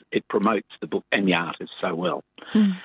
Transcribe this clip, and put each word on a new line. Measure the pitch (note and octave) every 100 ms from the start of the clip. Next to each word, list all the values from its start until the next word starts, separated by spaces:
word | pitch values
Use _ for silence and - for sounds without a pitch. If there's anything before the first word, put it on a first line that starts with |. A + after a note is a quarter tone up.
| -
it | - -
promotes | A2+ G2+ G#2+ - -
the | E2
book | G2+ -
and | - G2
the |
artist | E2+ E2+ - - -
so | F#2+ E2
well. | F3+ D3 - - -
Mm. | G#3+ G#3 F#3